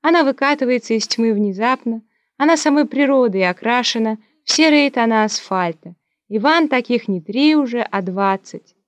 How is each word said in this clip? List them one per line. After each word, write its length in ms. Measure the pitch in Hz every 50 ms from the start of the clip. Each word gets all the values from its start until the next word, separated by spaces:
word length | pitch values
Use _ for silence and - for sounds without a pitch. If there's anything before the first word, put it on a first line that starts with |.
Она 220 | - 311 330 349 311
выкатывается 680 | 269 262 - 277 277 285 294 269 240 254 240 - - 226
из 140 | 220 208 -
тьмы 260 | - - 226 226 220
внезапно, 680 | 202 208 202 190 185 214 247 262 254 - 233 226 226 _ _ _ _ _ _ _ _
она 200 | 277 302 330 311
самой 280 | - 302 285 294 294
природой 640 | 294 - 277 285 269 277 269 247 233 185 190 185 180
окрашена 720 | 180 - - 220 240 247 240 - - 233 226 220 220 220 _ _ _ _ _
в 80 | -
серые 380 | - - 311 320 294 294 285 277
тона 360 | 277 262 233 226 226 220 214
асфальта. 720 | 214 - - - - 190 185 180 170 165 _ _ 175 175 _ _ _ _ _ _ _
И 120 | 202 214
ванн 280 | 202 285 311 339 330 294
таких 400 | 302 247 240 - 240 233 - -
не 140 | 196 180
три 340 | 160 - 202 247 285 302 311
уже, 260 | 302 285 240 233 240
а 200 | 226 - - 196
двадцать. 760 | 190 180 180 190 196 196 190 190 _ - - - _ _ _ _ _